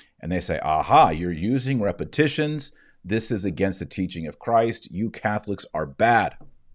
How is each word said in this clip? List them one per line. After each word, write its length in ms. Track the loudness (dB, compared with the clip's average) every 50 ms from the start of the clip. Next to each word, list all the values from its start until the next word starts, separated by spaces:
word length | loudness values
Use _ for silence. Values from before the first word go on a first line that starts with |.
| -20 _ _ _
And 140 | -6 -4
they 80 | -2 -2
say, 180 | -2 -2 -4 -2
Aha, 520 | 0 0 2 0 2 6 8 8 8 6
you're 200 | 4 -2 -2 -4
using 500 | -2 -2 0 0 0 0 0 -2 -2 0
repetitions 920 | 0 -2 -2 -4 -8 -6 0 2 2 2 2 -2 -2 -2 -2 -6 -8 -12 -16 _ _ _ _ _ -6
"This 240 | -4 -2 -2 -2 -2
is 140 | -4 -2 -2
against 340 | -4 -2 0 0 -2 0 -4
the 80 | -8
teaching 400 | -8 -4 -4 -4 -4 -4 -8 -8
of 120 | -10 -10 _
Christ. 520 | -2 4 4 4 4 4 0 -4 -10 -10
You 200 | -6 -4 -4 -4
Catholics 540 | -4 -4 -2 -2 -2 -2 -4 -4 -6 -6 -8 -8
are 140 | -6 -6 -6
bad." 500 | -4 0 2 4 6 6 4 4 2 -4 -10 -18 -18 -20 -20 _ -20